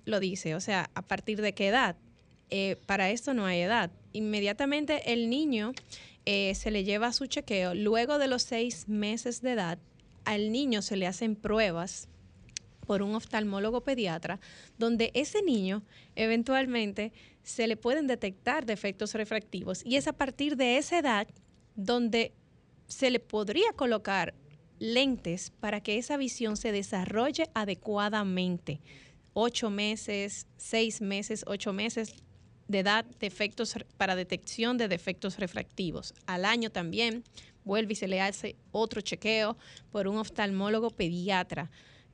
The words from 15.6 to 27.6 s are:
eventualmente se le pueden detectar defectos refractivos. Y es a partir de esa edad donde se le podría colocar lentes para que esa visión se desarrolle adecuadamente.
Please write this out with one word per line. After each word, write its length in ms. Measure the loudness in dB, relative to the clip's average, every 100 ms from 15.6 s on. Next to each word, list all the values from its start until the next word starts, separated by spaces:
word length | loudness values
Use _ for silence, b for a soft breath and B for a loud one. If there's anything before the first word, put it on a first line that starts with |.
| 2 -2 -4 b b -2
eventualmente 960 | 2 2 2 2 2 0 -2 -2 -6 b b b
se 240 | -12 -2 0
le 80 | 2
pueden 320 | 2 2 2
detectar 580 | 0 -2 -4 -2 0 0
defectos 480 | -2 -2 -4 -4
refractivos. 680 | -4 -2 -4 -4 -8 -6 -6 0
Y 80 | 0
es 120 | 0
a 40 |
partir 440 | -2 -2 0 -2 2
de 220 | 4 4
esa 200 | 4 2
edad 300 | 4 2 0 -8 -20 -20 -16 -8
donde 560 | 0 2 4 2 0 -4 _ -20 _ -20 -16
se 220 | 0 2
le 100 | 2
podría 520 | 0 -2 0 2 2 2
colocar 580 | 0 0 0 0 0 -4 -20 -20 -20 -8
lentes 720 | 0 2 4 2 -2 -6 -6 -6
para 200 | -4 -4
que 160 | -2 -2
esa 200 | 0 -2
visión 400 | -2 -2 -4 -2
se 160 | -2
desarrolle 720 | -2 -2 -4 -2 0 0 0 -2
adecuadamente. 1300 | -2